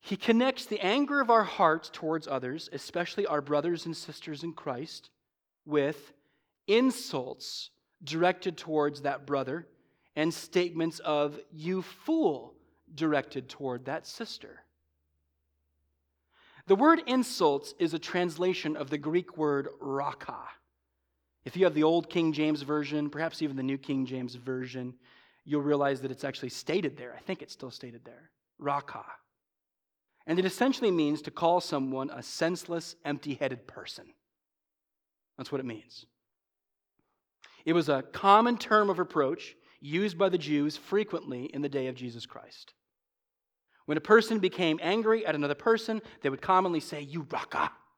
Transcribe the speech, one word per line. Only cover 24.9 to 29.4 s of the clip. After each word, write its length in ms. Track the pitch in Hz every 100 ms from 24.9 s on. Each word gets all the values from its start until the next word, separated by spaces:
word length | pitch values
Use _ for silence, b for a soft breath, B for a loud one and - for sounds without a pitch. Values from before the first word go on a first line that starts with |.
| 123 b b b b -
you'll 160 | 147
realize 400 | 143 143 139 135
that 100 | 131
it's 120 | 127
actually 260 | 139 - 127
stated 480 | - - 170 156 151
there. 160 | 123 117
I 40 |
think 220 | - 185
it's 120 | -
still 180 | - 131
stated 320 | - 127 120 117
there. 260 | 123 160 _ _ _
Raka. 480 | 143 143 - - - - _ _